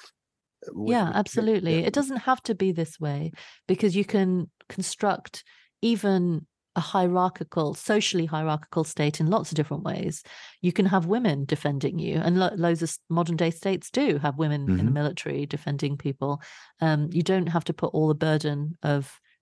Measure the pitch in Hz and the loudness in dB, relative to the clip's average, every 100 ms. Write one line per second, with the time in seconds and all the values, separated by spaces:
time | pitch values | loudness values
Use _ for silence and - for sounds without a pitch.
0 | - _ _ _ _ _ - - 107 240 | -20 _ _ _ _ _ -14 -6 0 2
1 | 175 - 202 240 214 214 170 160 - 285 | 2 0 -2 0 2 2 2 2 2 0
2 | 269 262 - 262 - 196 190 165 160 - | -2 -2 -2 0 -2 0 0 0 -4 -4
3 | 151 143 160 - - - - 185 208 185 | -4 -4 -6 -10 -18 -6 -2 2 2 2
4 | 196 208 190 180 165 _ - - 185 - | 2 2 2 2 -2 _ -12 -8 -6 -2
5 | 208 - - - - - _ _ 226 220 | -2 -2 -6 -18 -18 -20 _ _ 0 2
6 | 202 190 175 156 - _ _ - - 196 | 2 2 2 -2 -6 _ _ -6 0 2
7 | 180 180 185 - 156 - 151 - - 214 | 2 2 0 -2 -4 -2 -2 -2 0 0
8 | - 180 165 156 156 151 - 170 156 - | 2 0 0 -2 0 -2 -2 -2 -2 0
9 | 147 147 160 220 - 156 147 147 - - | 0 2 2 2 0 -2 -2 -4 -4 -4
10 | - 151 - - - - 180 170 190 190 | -4 -6 -12 -20 -20 -4 0 2 4 4
11 | 165 226 226 139 139 147 147 139 139 165 | 2 2 2 0 0 -2 0 -2 -2 -2
12 | 160 147 165 180 180 196 170 165 165 - | -2 0 0 2 0 2 0 2 -2 -6
13 | - 170 170 165 165 165 196 185 - 247 | -2 0 0 0 0 0 -2 -2 -2 0
14 | 277 143 147 139 156 147 139 90 110 143 | 0 2 0 0 0 0 0 2 2 2
15 | 147 - - 139 143 147 - 139 143 143 | -2 -4 -6 -4 -4 -6 -6 -4 -4 -4
16 | 147 135 139 147 - - - - 160 151 | -4 -4 -4 -4 -8 -20 -20 -2 2 2
17 | 151 175 170 190 175 170 - 156 - 151 | 2 0 2 2 2 0 -2 -2 -2 2
18 | 156 151 156 151 156 143 151 170 151 143 | 2 2 2 2 0 -2 -4 -4 0 0
19 | 135 - _ _ | -2 -14 _ _